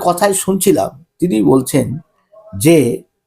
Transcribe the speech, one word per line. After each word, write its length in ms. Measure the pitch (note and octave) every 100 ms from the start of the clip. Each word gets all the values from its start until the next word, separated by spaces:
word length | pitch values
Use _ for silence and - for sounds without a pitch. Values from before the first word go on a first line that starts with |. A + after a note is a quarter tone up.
| F3+
কথাই 280 | F3 G#3
শুনছিলাম, 560 | G3 - F#3+ F#3+ D3+ G2 - _ -
তিনি 180 | F3+ G#3+
বলছেন 440 | C#3+ C3 C3 C#3 A2 D3 - _ _ - -
যে 240 | G2 C#3 E3 A#2 - - _